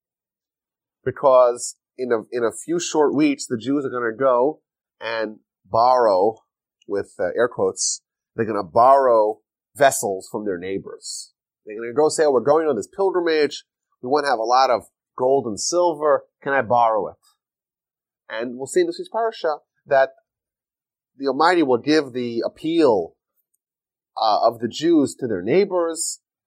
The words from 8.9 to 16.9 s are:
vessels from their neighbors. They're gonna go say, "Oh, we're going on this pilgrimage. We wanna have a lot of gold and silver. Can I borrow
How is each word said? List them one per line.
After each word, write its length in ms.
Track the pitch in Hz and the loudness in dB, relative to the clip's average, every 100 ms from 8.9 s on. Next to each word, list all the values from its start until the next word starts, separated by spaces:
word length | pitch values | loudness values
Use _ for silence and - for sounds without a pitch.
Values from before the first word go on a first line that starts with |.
| 139 131 113 107 110 _ _ _ | 6 6 4 2 -2 _ _ _
vessels 540 | - 139 131 110 92 - | 2 2 2 -4 -6 -8
from 160 | 113 | -10
their 140 | 104 90 | -6 -6
neighbors. 720 | 90 98 123 - - - - _ _ _ | -6 -8 -10 -16 -14 -16 -16 _ _ _
They're 120 | - 107 | -16 -12
gonna 160 | 117 | -6
go 160 | 120 151 | 0 0
say, 160 | 147 | 2
"Oh, 80 | 151 | 2
we're 80 | 127 | 4
going 260 | 117 151 156 | 4 2 2
on 100 | 127 | -2
this 120 | - | -4
pilgrimage. 800 | - 196 180 170 156 143 - - _ _ _ | -4 -2 0 0 0 -2 -4 -18 _ _ _
We 60 | 123 | -4
wanna 200 | 147 143 | -2 0
have 100 | 123 | -2
a 40 | |
lot 280 | 113 123 135 | 0 2 4
of 200 | 117 - _ _ - | 0 -4 _ _ -4
gold 300 | 127 139 117 | 0 0 0
and 140 | 98 | -6
silver. 640 | - 175 175 151 151 135 - _ | -4 0 0 0 0 0 -2 _
Can 100 | 139 | -4
I 100 | 139 | -2
borrow 460 | 117 120 117 | 0 2 2